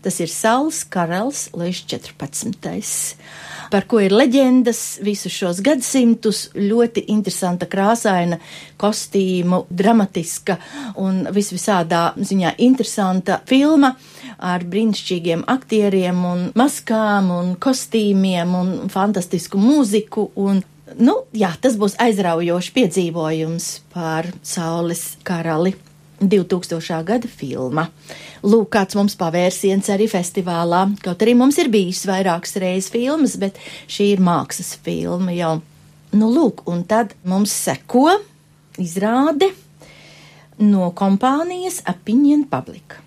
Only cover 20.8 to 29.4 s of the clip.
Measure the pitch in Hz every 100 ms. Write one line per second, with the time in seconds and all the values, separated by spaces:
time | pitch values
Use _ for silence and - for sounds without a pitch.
20.8 | - - 233 440 523 226 190 160 262 220
21.8 | 202 - 240 202 185 165 170 175 175 -
22.8 | 214 190 175 165 156 160 160 165 - -
23.8 | _ 175 165 160 170 180 - - 165 165
24.8 | 170 165 - - - 175 165 156 180 196
25.8 | - _ - - 202 202 175 180 175 165
26.8 | - 160 160 240 233 - 139 127 127 147
27.8 | 170 - - - - - 208 226 214 220
28.8 | 190 208 202 - 170 170